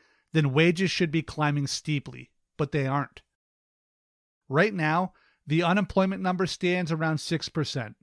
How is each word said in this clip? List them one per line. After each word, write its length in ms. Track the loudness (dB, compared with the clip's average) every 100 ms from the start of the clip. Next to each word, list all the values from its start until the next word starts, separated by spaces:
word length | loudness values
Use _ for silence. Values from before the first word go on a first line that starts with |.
| _ _ _
then 200 | 2 2
wages 380 | 4 4 4 0
should 200 | 0 0
be 120 | 0
climbing 460 | -4 -2 0 0 -2
steeply, 640 | -6 -4 -4 -4 -16 -20 _ _ -6
but 140 | -2
they 140 | -2 0
aren't. 360 | -2 -4 -10 _ _ _ _ _ _ _ _ _ _ _ _ -4
Right 260 | 2 2
now, 400 | 2 0 0 -2 _ _ _ -2
the 160 | 0
unemployment 580 | 2 2 2 2 0 0
number 260 | -2 0 -2
stands 460 | -2 0 0 -2
around 260 | -2 0 -2
six 300 | -2 -4 -4
percent. 480 | -4 -4 -4 -8 -12